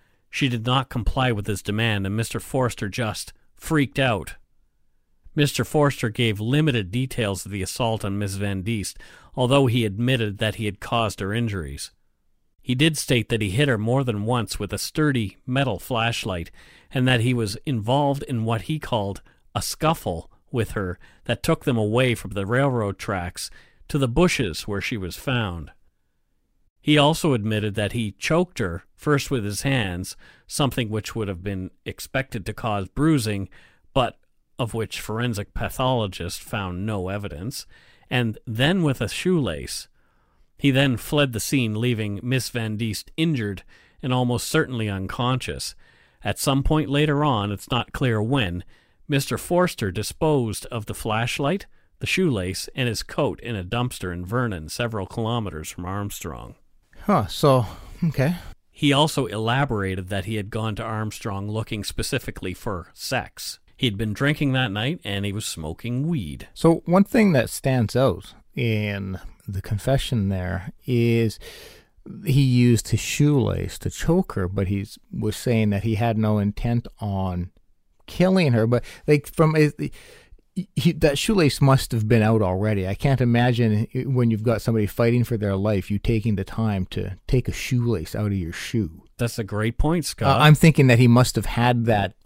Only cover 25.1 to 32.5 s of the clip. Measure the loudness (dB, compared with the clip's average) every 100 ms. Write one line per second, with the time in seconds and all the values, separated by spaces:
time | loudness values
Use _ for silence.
25.1 | -6 -2 0 0 -4 -10 -16 _ _ _
26.1 | _ _ _ _ _ _ _ 2 6 6
27.1 | 4 2 0 0 -2 -2 -2 -2 -2 -4
28.1 | -4 0 0 0 -4 -6 -6 -12 _ 0
29.1 | 0 0 -2 -2 -4 0 0 -2 -4 -8
30.1 | -12 -20 -20 -8 -2 0 0 -2 -4 -6
31.1 | -6 -6 -6 -6 -6 -8 -12 -14 -12 -6
32.1 | -4 -4 -6 -8